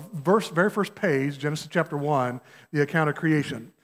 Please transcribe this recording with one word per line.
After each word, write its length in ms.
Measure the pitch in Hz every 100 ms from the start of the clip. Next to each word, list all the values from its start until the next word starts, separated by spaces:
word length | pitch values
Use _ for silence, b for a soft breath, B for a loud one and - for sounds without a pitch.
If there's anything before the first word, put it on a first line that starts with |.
| 151
verse, 380 | 165 135 214 -
very 180 | 165 202
first 260 | 208 190
page, 440 | - 196 135 139 139
Genesis 280 | 147 151 156
chapter 260 | 180 160 147
one, 420 | 147 143 123 127 B B B
the 120 | 147
account 260 | 143 165 151
of 80 | 143
creation. 560 | 165 147 139 117 117 _